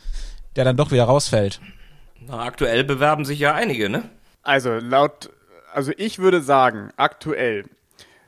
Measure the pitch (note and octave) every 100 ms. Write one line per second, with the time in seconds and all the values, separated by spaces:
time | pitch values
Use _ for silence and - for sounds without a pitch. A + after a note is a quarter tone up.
0 | - - - - - - C3 B2+ D3 C3+
1 | A#2 C#3 - A2+ G2+ - - - - -
2 | - - A#2+ A#2+ A#2 - B2+ A#2 C3+ C3+
3 | D3 D3+ C#3 D3 D3 D3+ A3+ B2 G2+ C3+
4 | A3+ - _ _ - C#3 B2 A2+ A#2+ C3+
5 | D3 - - _ _ F2+ C2+ G#2 C3+ D#3
6 | G#3+ - F#3 F3+ C#3 C#3 B2+ A2 G2+ -
7 | C#3+ - D#3 D3+ A#2+ G#2 G2+ _ _ _
8 | - _